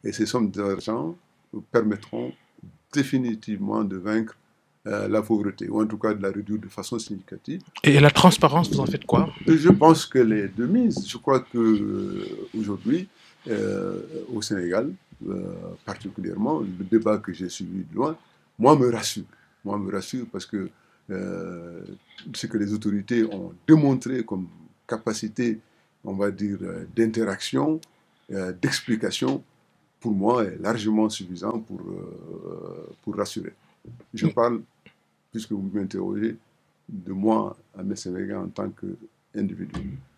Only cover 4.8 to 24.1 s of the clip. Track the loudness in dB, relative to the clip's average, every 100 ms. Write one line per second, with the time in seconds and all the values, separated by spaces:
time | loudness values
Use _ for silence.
4.8 | -6 -4 0 0 2 2 2 -4 -4 0
5.8 | 0 0 0 0 -2 -4 -4 -6 -6 -12
6.8 | -8 -6 -6 -10 -12 -16 -10 -12 -12 2
7.8 | 6 10 10 10 8 10 4 4 2 2
8.8 | 0 -2 2 2 2 -2 4 6 8 8
9.8 | 8 6 4 4 4 2 -2 -4 0 2
10.8 | 2 0 -6 -6 2 2 2 2 4 4
11.8 | 2 -2 -4 -6 -8 -10 -8 -6 -4 -2
12.8 | 0 0 -2 _ -20 _ -6 -2 -2 -2
13.8 | -4 -6 -8 -12 -8 -8 -4 -2 0 0
14.8 | -2 -6 _ -14 -8 -6 -6 -10 -12 -14
15.8 | -12 -10 -10 -8 -8 -2 -2 -2 -4 -6
16.8 | 2 2 4 0 -2 -8 -8 -8 -8 -8
17.8 | -8 -4 -4 -4 _ _ _ 4 6 8
18.8 | 6 0 -4 -6 -12 _ _ _ -6 -4
19.8 | -4 -6 -6 -8 -6 -10 -8 -6 -6 _
20.8 | _ _ -10 -8 -6 -8 -10 -12 -14 -14
21.8 | -16 -18 _ -20 -14 -10 -4 -2 0 -2
22.8 | 0 -2 0 2 2 -2 -10 -8 6 8
23.8 | 8 4 0